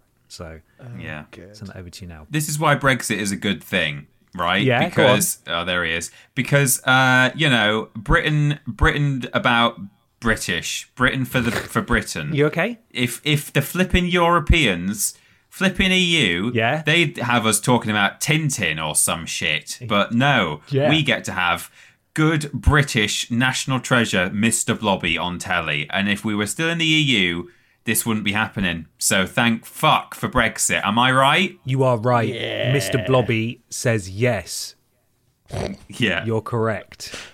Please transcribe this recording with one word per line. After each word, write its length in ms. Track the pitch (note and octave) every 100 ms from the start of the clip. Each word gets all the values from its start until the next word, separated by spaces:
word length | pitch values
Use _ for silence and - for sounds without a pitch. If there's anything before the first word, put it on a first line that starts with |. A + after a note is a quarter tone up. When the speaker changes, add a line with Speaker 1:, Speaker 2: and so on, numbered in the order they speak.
| _ _ _
Speaker 1:
So, 300 | - E2+ D#2+ - _
Speaker 2:
Oh, 60 | B2+ G#2
Speaker 3:
Yeah. 240 | D#2+ D#2 D2
Speaker 2:
good. 240 | - F2+ G#2+
Speaker 1:
send 140 | G2
that 80 | F#2+
over 120 | F2
to 120 | -
you 60 | F2
now. 180 | D#2+ D2+
Speaker 3:
This 200 | D3 D#3
is 100 | D3+
why 160 | D#3 C3+
Brexit 400 | C#3 B2 - G#2
is 140 | G2+
a 60 | G2+
good 260 | G#2 F2
thing, 440 | - F#2+ D#2+ D2 - _ _ F2+
right? 260 | E2+ F#2+
Speaker 1:
Yeah, 280 | B2 A#2+ E3
go 140 | A2+ G#2+
on. 20 | G#2
Speaker 3:
Because, 240 | F2+ - -
oh, 160 | E2+
there 220 | F2 F2+ E2+
he 80 |
is. 180 | E2+ E2+ - - -
Because, 480 | - C#3+ C#3 - -
uh, 460 | C3 C3 B2+ B2+
you 160 | C3 D#3
know, 380 | A#2+ G#2 A2 G#2+ -
Britain, 640 | G2+ D#3+ D#3 D3+ D3 D3 -
Britain 560 | G#2 D#3 D3 C#3+ C3+ A#2+
about 460 | B2 B2 A#2 A#2 - G2 _ _ _
British. 680 | A#2 G#2+ - E2+ - - - -
Britain 280 | B2+ C3
for 160 | B2+ C3
the, 100 | A#2
for 300 | F#2+ - A#2+
Britain. 540 | G2+ A#2 G2+ F2 D2 C#3
Speaker 1:
You 100 | D3
okay? 300 | E3 G3 A#3+ _
Speaker 3:
If, 300 | - B2 -
if 300 | D3+ D3 -
the 80 | D3
flipping 440 | C#3+ E3+ F#3 F#3 F3
Europeans, 1080 | F3 E3+ F3 E3+ E3+ C3 F2 F#2 G#2 - - _ _ _
flipping 420 | - F#3+ F#3+ F#3+
E 100 | F#3 F3+ E3 G#2+
U, 240 | E2+ G#2+
Speaker 1:
Yeah. 300 | A#2 A2+ D3+ D3+
Speaker 3:
they'd 320 | E3 E3 -
have 260 | B2 A#2+ A2
us 140 | G#2+
talking 280 | - A#2+ A2
about 300 | G#2+ G2+ -
Tintin 680 | - D#3 D3+ - F2 D#2 D#2
or 100 | D2+
some 300 | - E2+ D#2+
shit. 540 | - F2 D2+ - - A#2+
But 240 | G#2 G2
no, 480 | A#2 C#3 C3 F2+ D2+ -
Speaker 1:
Yeah. 220 | C3+ D3
Speaker 3:
we 140 | D#3
get 200 | C#3 G#2
to 80 | F#2
have 400 | F#2 F2 F2 - - - _ _ -
good 340 | D#3 D#3+ D3
British 800 | A#2 - D3 C#3+ A#2+ G#2 - -
national 500 | A#2 C3 C3 - C3
treasure, 500 | - B2+ A2 G2 F2+
Mister 420 | G2+ A2+ A2+ -
Blobby, 440 | G#2 G#2+ F#2 F2 E2
on 200 | F2 F2
telly. 480 | - F2+ D#2+ D2 D2
And 180 | F#2+ G2+
if 160 | G2+ A2
we 80 | G#2
were 120 | G#2
still 200 | - E3
in 100 | E3+
the 60 | D#3+
E 140 | D#3
U, 480 | D3+ A#2 F2+ E2+ F2 - _ _
this 220 | - A2 A#2
wouldn't 200 | G#2+ G#2
be 60 |
happening. 540 | G#2 G#2+ - F#2 E2+ D#2+ -
So 280 | - G2+ F#2
thank 380 | - A#2+ A2+ -
fuck 500 | - D#3 A#2 - -
for 120 | A2+
Brexit. 540 | B2 A2 - - E2+
Am 140 | G2 A2
I 120 | B2+
right? 460 | B2+ C3+ D#3+ G3 -
Speaker 1:
You 200 | C3 C3
are 140 | C3 A#2+
right. 300 | A#2+ A#2+ A2+
Speaker 2:
Yeah. 400 | A2+ A2+ G#2+ G#2+
Speaker 1:
Mister 240 | C#3 - C3 F#2
Blobby 540 | B2+ A2+ A2+ A2+ B2 _
says 400 | - C3 A2+ F#2+
yes. 680 | F#2+ B2 G#2+ E2+ - - - _ _ _ _ _ _ - - - F#3+ -
Speaker 3:
Yeah. 380 | - G#2 E2+ A2
Speaker 1:
You're 160 | A2
correct. 760 | - A#2+ A2+ G2 - - - - -